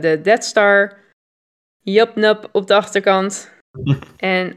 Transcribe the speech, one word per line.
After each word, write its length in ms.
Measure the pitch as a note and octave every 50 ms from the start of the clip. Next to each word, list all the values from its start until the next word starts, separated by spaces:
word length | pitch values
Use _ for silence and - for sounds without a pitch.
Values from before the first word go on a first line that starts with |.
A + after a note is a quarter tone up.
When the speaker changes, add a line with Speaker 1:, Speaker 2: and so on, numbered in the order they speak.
Speaker 1:
de 180 | D#3 D#3+ D#3+ D3+ D#3
Death 200 | F#3+ A3+ A#3+ -
Star. 540 | - - A3 G3+ G3+ G3+ G3+ G3+ G3+ - _ _ _ _ _ _ _ _ _ _ _ _ _ _ _ _ _ -
Yup, 320 | G3 G3 G#3+ A3+ A3+ -
nup 340 | A3 G#3+ G#3+ G#3+ G#3+ G#3+ -
op 160 | - G3+ G3
de 60 | - G3+
achterkant. 760 | G#3 G3 - - G3+ F#3+ G3+ F#3+ F#3+ F#3+ G3+ G3 - - - - _ _ _ -
Speaker 2:
<laughs> 180 | - - C#3+ C#3 - - - -
Speaker 1:
En 340 | - - F#3+ F#3 F#3 F#3 F3+ -